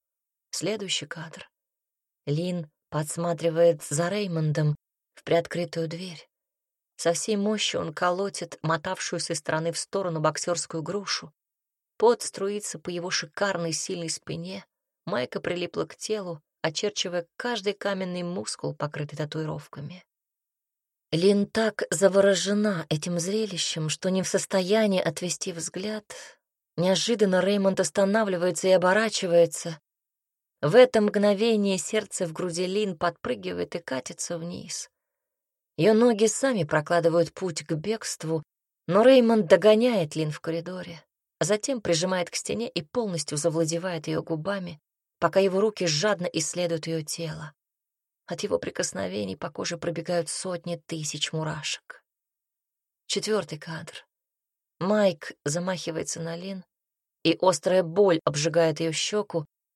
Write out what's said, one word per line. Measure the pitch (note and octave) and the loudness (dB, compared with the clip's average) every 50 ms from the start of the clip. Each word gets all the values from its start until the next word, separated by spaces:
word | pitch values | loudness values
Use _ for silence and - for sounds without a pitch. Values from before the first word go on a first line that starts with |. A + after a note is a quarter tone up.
| _ _ _ _ _ _ _ _ _ _ | _ _ _ _ _ _ _ _ _ _
Следующий | - - D3 F#3 G#3+ G#3+ G3 F3+ - - D3 | -10 -6 -4 -4 -4 -4 -4 -4 -4 -4 -6
кадр. | D3+ - E3 E3 D#3+ - - - - _ _ _ _ _ _ _ _ _ _ _ _ _ _ _ | -8 -12 -12 -14 -14 -16 -18 -18 -20 _ _ _ _ _ _ _ _ _ _ _ _ _ _ _
Лин | D3 D3 D#3 F3 F3+ F3+ F3 D#3 - _ _ _ _ | -4 -2 -2 -2 -4 -4 -6 -8 -10 _ _ _ _
подсматривает | - D3+ D#3 D3+ - E3 E3+ F3 E3+ D#3 D#3+ E3+ D#3 E3 E3+ E3+ D#3+ D#3 - | -6 -4 -4 -4 -6 -4 -2 -2 -2 0 0 0 4 6 6 6 6 4 -2
за | - D3+ D3+ E3+ F3 | -4 -2 -2 0 0
Реймондом | G3 G#3 G#3 F#3 E3 D#3+ D#3 D#3 D3 D#3+ D3+ D3 D3 - _ _ _ _ _ _ _ | -2 -2 -2 -2 -2 0 0 0 2 2 2 0 0 -2 _ _ _ _ _ _ _
в | - | -14
приоткрытую | _ - E3 E3+ E3+ - - E3+ F3 D#3 - E3 E3 | _ 0 2 2 2 0 -4 -6 -6 -4 -4 -4 -4
дверь. | D#3+ E3 E3+ F#3 F#3 D#3+ C#3+ - _ _ _ _ _ _ _ _ _ _ _ _ _ _ | -4 -6 -8 -10 -10 -12 -14 -18 _ _ _ _ _ _ _ _ _ _ _ _ _ _
Со | - - E3 | -2 0 0
всей | E3+ E3 - - G#3+ | 0 0 -2 -2 0
мощью | G3+ G3 G#3+ G#3+ G#3 - - - E3+ | 0 0 0 0 0 -2 -2 -2 -4
он | E3+ E3 D3+ | -4 -6 -4
колотит | - F#3 F3+ F3+ F#3 G3+ G3 - - F3+ - - - | -2 0 0 0 0 -2 -4 -6 -8 -10 -10 -10 -4
мотавшуюся | - D#3 E3 D#3 - F#3 F#3 - - - F3+ E3+ - - E3 | -2 0 0 0 -2 -6 -6 -6 -6 -6 -4 -4 -4 -4 -6
из | D3+ | -4
стороны | - - D3+ D#3+ D#3+ E3+ | -4 -2 -2 -2 -2 -2
в | E3 - | -4 -4
сторону | - - - G3+ F#3+ F3+ D#3+ D#3+ | -6 -4 -4 -4 -2 -2 -2 0
боксерскую | D3+ D#3 D3+ - - F3 F3 - - - - E3 | 0 0 0 0 -2 -2 -2 -2 -4 -4 -6 -6
грушу. | D3+ E3+ F#3+ G3+ F#3+ F3 - - - - _ _ _ _ _ _ _ _ _ _ _ _ _ | -6 -6 -6 -6 -4 -6 -6 -6 -8 -12 _ _ _ _ _ _ _ _ _ _ _ _ _
Пот | - - - - - | 4 4 4 4 4
струится | - - - - G3 G3+ G#3 G#3 - - - D#3 | -2 -8 -6 -4 -4 -4 -4 -6 -6 -10 -12 -10
по | - F3+ | -10 -8
его | F3 F3 E3 F#3 | -6 -6 -4 -4
шикарной | - - - D3+ _ - G3+ G3 F#3+ E3+ E3+ E3 | -4 -4 -4 -6 _ 0 0 0 0 0 -2 -2
сильной | D#3 - - - F#3+ F3 E3 D#3+ | -2 -4 -4 -6 -6 -6 -4 -6
спине, | - - - - F3 E3 E3+ F#3 F#3+ G3 - _ _ _ _ _ _ _ _ - | -6 -8 -8 -8 -8 -8 -8 -10 -12 -12 -14 _ _ _ _ _ _ _ _ -4
майка | G3 B2+ B2+ B2 - - | -2 -2 -2 -4 -6 -4
прилипла | - - F3+ F3 F3 F3 - E3 D#3+ | -4 -2 -2 -2 -4 -4 -4 -4 -6
к | D3+ - | -6 -8
телу, | - - - G#3+ G#3+ F#3+ F3 E3 D3+ _ _ _ _ | -10 -6 -4 -4 -4 -4 -6 -10 -10 _ _ _ _
очерчивая | - D#3+ D#3 - - F3 - - - F#3 F3 F3 E3+ - _ | -6 -4 -2 -2 -4 -4 -4 -4 -4 -4 -4 -4 -6 -6 _
каждый | - - A#3+ A#3+ G#3+ F#3+ G#3 | -8 -6 -6 -6 -2 -2 -4
каменный | G3 - - G3+ G3 F#3+ F#3+ F3+ F3+ F3+ | -4 -2 -4 -4 -2 -2 -4 -4 -4 -4
мускул, | F3 F3 F3 G3 G#3+ - - - - D3 D3 | -6 -6 -6 -6 -6 -8 -8 -6 -6 -6 -4
покрытый | - D3 D3 D3 D3+ D3+ D3 D3 D3 | -4 -6 -6 -4 -6 -8 -8 -6 -6
татуировками. | D#3 D3+ - D#3 D#3 D3+ D3+ D3 D3 - - - C#3+ F3+ F3+ F3+ - _ _ _ _ _ _ _ _ _ _ _ _ _ _ _ _ _ _ _ _ _ | -6 -6 -4 -6 -6 -6 -6 -8 -12 -14 -14 -14 -12 -12 -14 -16 -20 _ _ _ _ _ _ _ _ _ _ _ _ _ _ _ _ _ _ _ _ _
Лин | - E3 F3+ G3+ G3+ G3+ G3+ | 0 4 4 6 6 4 2
так | - - A3 A3+ G#3+ - - - - | 0 0 0 0 0 0 -2 -4 -4
заворожена | F3+ D#3 G3 F#3 F#3 G3 G3 G3+ G3 E3+ F3+ G3 G#3 G#3 G#3 G#3+ F#3+ D#3+ D3 - | 2 4 4 6 6 6 6 6 4 4 2 0 2 2 2 2 0 -2 -2 -2
этим | D#3+ D3+ - F3+ F3 F3 | -2 -2 -2 -2 -2 -2
зрелищем, | E3 F#3 G3+ A3 A3 G3 F#3 D#3+ - - - E3 D#3 D#3 | -2 -2 -2 -2 -2 -4 -4 -4 -4 -4 -2 -2 -2 -2
что | D3 - - F#3 | -4 -2 0 0
не | F#3 F#3+ | 0 0
в | F3 - | 0 0
состоянии | - F#3+ - - G3+ F#3+ F#3 F3+ G#3 A3+ A3 G#3 F#3+ F3+ | 0 -2 0 0 0 0 2 2 4 4 4 4 2 2
отвести | - E3 D3+ - F3+ F3+ - - - F#3+ | 0 0 -2 -4 -6 -6 -6 -6 -8 -8
взгляд. | E3+ E3 D#3 D#3 - F3+ F#3+ G#3+ G#3+ G#3+ - - - - - - - _ _ _ _ _ _ _ _ | -8 -8 -10 -8 -8 -8 -6 -6 -6 -8 -10 -14 -18 -18 -18 -20 -20 _ _ _ _ _ _ _ _
Неожиданно | - E3+ F#3 F#3+ F3 - - A#3+ G3+ G#3+ F#3+ F#3 F3+ | 0 2 2 2 2 2 0 2 4 4 4 4 4
Реймонд | F3+ G3 G#3 G3+ G3 G3 F#3+ G3 | 4 4 2 4 2 2 2 2
останавливается | F#3 - - G#3 G3 G3 G3+ A3+ A3 G3 F#3 E3+ F3 F3+ E3 - - F#3+ | 0 0 2 2 4 4 4 2 2 0 0 0 0 0 0 2 4 4
и | |
оборачивается. | F#3 F3+ F3 F3+ G3 G#3+ A3+ A3 - - G3 F3 E3+ E3+ E3+ E3 - - - E3+ D#3+ D3+ _ _ _ _ _ _ _ _ _ _ _ _ _ _ _ _ | 6 6 6 4 4 4 2 0 -2 -2 0 6 6 8 6 6 2 -4 -8 -10 -10 -12 _ _ _ _ _ _ _ _ _ _ _ _ _ _ _ _
В | - D3 F3+ | 0 6 8
это | B3 B3+ B3 - A3 | 8 8 8 6 4
мгновение | G#3 G#3 - G#3 G3+ G#3 G3+ F#3+ A3 A#3 A3 G#3 G3+ G3 F#3+ F3+ | 2 2 2 4 4 4 4 4 2 2 2 2 2 2 0 -2
сердце | - - - A3 G3+ - - - F#3 | -2 -2 -2 -2 -2 -4 -4 -4 -4
в | D#3+ | -4
груди | D#3+ E3 F3 F3+ E3 F3 F#3 | -4 -4 -6 -4 -4 -4 -4
Лин | F3+ F#3+ G#3 G#3+ G3 F3 D#3 | -2 -2 -2 -2 -2 -2 -2
подпрыгивает | F3+ F3 E3 _ - A#3+ B3 G#3 F#3 F#3 F3+ F3 F3 - - | -2 -2 -2 _ -6 -6 -6 -6 -6 -6 -6 -6 -6 -6 -6
и | F3 | -10
катится | - - C3 C3 - - - - - - F3 | -8 -6 -6 -6 -6 -8 -10 -10 -8 -8 -6
вниз. | E3 E3 F3 F#3 F#3 - F3 - - - - _ _ _ _ _ _ _ _ _ _ _ _ _ _ _ _ _ - | -8 -8 -8 -10 -12 -12 -10 -10 -12 -12 -14 _ _ _ _ _ _ _ _ _ _ _ _ _ _ _ _ _ 2
Ее | E3 G#3 A3 | 4 4 6
ноги | G#3+ A#3+ B3 A3+ G3 A3 | 6 6 4 4 4 2
сами | G#3 - - C4+ C4+ B3+ G3 D#3+ | 2 2 0 0 0 2 0 0
прокладывают | D3+ D#3 D3+ D3+ - F3 E3+ D#3+ E3 D#3+ E3+ E3 - | 0 0 0 0 2 2 2 4 4 4 4 2 0
путь | - - F#3+ F3+ D#3 - | -2 -6 -6 -6 -6 -6
к | D3+ - | -6 -4
бегству, | E3 D#3 D#3 G3+ A3+ A3 - - - - D#3+ D#3 D#3+ D#3 - _ _ _ _ _ _ _ _ | -6 -4 -2 -4 -4 -4 -6 -10 -10 -8 -6 -4 -4 -4 -6 _ _ _ _ _ _ _ _
но | - F3 G3+ | 2 4 8
Реймонд | A3+ B3+ C4+ B3+ A#3 A3+ A#3 A3 F#3+ | 8 10 10 8 8 6 4 4 6
догоняет | D#3 G3 F3 F3 G#3+ G#3+ G#3+ A#3+ B3+ A#3 G3 D#3+ D3+ - | 6 6 8 10 8 8 8 6 4 2 2 0 0 -2
Лин | D#3+ D#3 D3+ | -2 -2 -2
в | D3+ - | -4 -6
коридоре, | - E3 D#3+ E3+ E3+ F3+ F#3 F#3 F3 F3+ E3+ D#3 - _ _ _ _ _ _ - | -6 -6 -4 -4 -6 -8 -10 -10 -12 -12 -14 -16 -20 _ _ _ _ _ _ -2
а | E3+ | 0
затем | F#3 G#3 G#3+ - - C4+ A#3 | 0 0 0 0 -2 -4 -2
прижимает | G#3 F3+ E3+ D#3 F3 F#3 F#3 F3+ F3 - | 0 0 0 2 2 0 0 0 -2 -4
к | - | -6
стене | - - - G3+ G#3 A#3+ - | -8 -6 -4 -4 -4 -4 -4
и | - F3+ | -6 -6
полностью | D3+ - - B3 A3+ G3+ F3 D#3 - - D#3 D3 | -6 -4 -4 -4 -2 -2 -4 -4 -6 -4 -4 -2
завладевает | D#3 E3+ D3+ E3 E3+ D#3 E3 E3+ F3 F#3 F3 D#3+ D#3 E3 | 0 0 2 2 0 0 -2 -4 -4 -6 -6 -6 -4 -2
ее | D#3 D#3 | -2 -2
губами, | D3+ - E3 D#3 D#3 G3 G3+ G3 F3+ F3 D#3+ D3+ _ _ _ _ _ _ _ _ | -2 -4 -6 -4 -4 -4 -4 -4 -6 -10 -12 -16 _ _ _ _ _ _ _ _
пока | - E3 D#3 F#3+ | 0 2 4 4
его | G3 F#3+ F3+ F#3+ | 2 4 2 2
руки | G#3+ A3 G#3+ - F3+ | 0 0 0 -2 -2
жадно | E3 D3+ D3 F#3+ G#3+ G3+ E3+ F3+ | 0 0 0 0 0 0 0 -2
исследуют | F3 - D#3+ D#3 - - F3 F3 E3 E3 D#3+ - | -4 -4 -4 -4 -4 -4 -4 -2 -2 -2 -4 -4
ее | E3 E3 D#3+ | -4 -4 -4
тело. | D3+ - - - E3 D#3 D#3 D#3+ D#3 D3+ - _ _ _ _ _ _ _ _ _ _ _ _ _ _ | -6 -6 -8 -8 -8 -8 -8 -10 -12 -14 -16 _ _ _ _ _ _ _ _ _ _ _ _ _ _
От | - E3+ - | -10 -6 -6
его | - F#3+ E3+ E3+ | -2 -2 -2 -2
прикосновений | - - - - F3+ - - F#3 - F3+ F#3+ - - F#3 F#3 | -2 -4 -4 -4 -4 -4 -4 -6 -6 -4 -4 -4 -6 -6 -6
по | - - F3+ | -8 -10 -10
коже | - - E3 E3 F3 D#3 | -8 -8 -6 -6 -6 -4
пробегают | - F3 D#3 E3+ D#3+ - F3 F3 E3 - | -4 -4 -4 -4 -4 -2 -2 -2 -2 -4
сотни | - - - F#3+ F3 E3+ - F3 E3+ D#3 - | -6 -8 -6 -6 -8 -8 -6 -8 -8 -8 -8
тысяч | - E3 D#3+ D3+ D3 - D3 - - | -10 -8 -8 -6 -8 -6 -6 -6 -4
мурашек. | - D#3+ D#3 D#3 D3+ D3+ - - - - _ - - - _ _ _ _ _ _ _ _ _ _ _ _ _ _ _ _ _ _ _ _ _ | -4 -4 -4 -6 -6 -6 -8 -8 -8 -8 _ -18 -20 -20 _ _ _ _ _ _ _ _ _ _ _ _ _ _ _ _ _ _ _ _ _
Четвертый | - - G3 - G3+ A3 G3+ D#3+ - D#3 D3+ | -6 -4 -4 -2 0 -2 -2 -2 -4 -8 -10
кадр. | - D#3+ E3 D#3+ E3 - - - - _ _ _ _ _ _ _ _ _ _ _ _ _ _ - | -10 -10 -10 -10 -12 -14 -16 -18 -20 _ _ _ _ _ _ _ _ _ _ _ _ _ _ -4
Майк | E3 F#3+ G#3+ G#3+ G3+ F#3+ E3 - - - - _ - | 0 2 4 4 4 2 2 -2 -8 -16 -14 _ -4
замахивается | D3 D3 F3 F3 F#3 F#3 D#3 - F3 D#3+ D#3+ - - - E3+ | -4 -2 -2 -2 -4 -6 -4 -6 -6 -6 -4 -6 -6 -8 -8
на | E3 E3 E3 | -8 -8 -8
Лин, | E3+ F3+ G3 G3 F#3 - _ _ _ _ _ _ _ _ _ _ _ - | -10 -10 -10 -12 -12 -14 _ _ _ _ _ _ _ _ _ _ _ 0
и | E3 E3 - | 0 2 4
острая | F3 F#3 F3 - - F3 F3+ F#3 | 4 4 4 4 2 2 4 4
боль | F3+ D#3+ E3 G3 G#3 F#3+ E3+ D#3+ - | 2 2 4 4 6 6 6 4 2
обжигает | D3+ D3 D3 D3 E3 D#3 E3+ E3 D#3+ D3+ D#3 | 0 0 0 0 2 4 4 4 4 2 0
ее | E3 E3 | -2 -2
щеку. | D#3 - - - G#3 G#3 G3+ - - E3 D3+ - _ _ _ _ _ | -2 -2 -4 -2 -2 -4 -4 -2 -4 -6 -6 -6 _ _ _ _ _